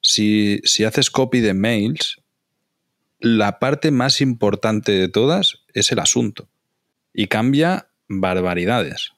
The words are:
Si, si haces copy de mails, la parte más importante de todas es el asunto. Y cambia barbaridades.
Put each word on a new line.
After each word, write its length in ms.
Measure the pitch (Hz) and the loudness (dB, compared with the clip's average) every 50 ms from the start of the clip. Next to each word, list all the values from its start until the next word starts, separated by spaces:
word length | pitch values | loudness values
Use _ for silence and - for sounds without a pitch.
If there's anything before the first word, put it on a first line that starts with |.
Si, 580 | - - - - 107 107 107 107 104 101 101 - - | 0 0 0 2 2 2 4 2 2 2 0 0 0
si 220 | - - - 107 | -2 0 0 0
haces 260 | 110 - - 135 - | 0 2 0 -2 0
copy 280 | - - 131 123 127 123 | 0 0 0 2 2 2
de 140 | 113 104 95 | 2 2 2
mails, 640 | 95 98 113 120 107 101 110 147 156 - - - _ _ _ _ _ _ _ _ _ _ _ _ _ _ _ _ _ _ _ _ _ | 2 0 0 0 0 0 -2 -2 -4 -4 -6 -6 _ _ _ _ _ _ _ _ _ _ _ _ _ _ _ _ _ _ _ _ _
la 400 | - 117 117 110 107 101 98 - | 0 0 2 2 2 0 -2 -2
parte 320 | - 131 147 147 - 160 | -2 -2 -2 0 0 0
más 300 | 143 123 123 139 - - | 0 2 0 0 0 0
importante 720 | 139 131 120 113 - 104 101 - - 110 110 107 - - | 0 0 0 0 0 0 0 0 -2 -2 -2 0 0 0
de 160 | 104 95 92 | 2 2 2
todas 520 | 87 - 104 117 139 165 196 190 - - _ _ _ _ | 0 2 0 2 2 2 2 0 0 -2 _ _ _ _
es 180 | 104 98 - | -2 -2 0
el 80 | 131 113 | 0 -2
asunto. 500 | - - - 123 120 104 - - - _ _ _ _ _ _ _ _ _ _ _ _ _ _ | -2 -2 -2 0 -2 -2 -6 -10 -20 _ _ _ _ _ _ _ _ _ _ _ _ _ _
Y 140 | - 104 | -6 -4
cambia 600 | 95 110 107 113 127 139 143 160 170 185 - - _ _ _ _ | -2 0 0 0 2 2 2 2 2 0 -4 -6 _ _ _ _
barbaridades. 1040 | _ 104 95 95 92 92 92 92 90 87 87 87 95 120 117 98 73 - - - - _ | _ -6 -4 -2 -2 0 0 -2 -2 -2 -2 0 0 0 0 -2 -4 -6 -10 -10 -12 _